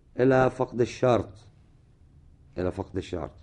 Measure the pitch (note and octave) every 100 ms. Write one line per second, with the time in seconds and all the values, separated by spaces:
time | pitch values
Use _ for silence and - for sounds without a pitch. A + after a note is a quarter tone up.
0 | _ - C3 C3 B2+ - B2+ A2+ A#2 -
1 | B2+ A2+ F#2 - - _ _ _ _ _
2 | - - - - - - F2+ F2+ F2+ F#2+
3 | - F2 C#2+ -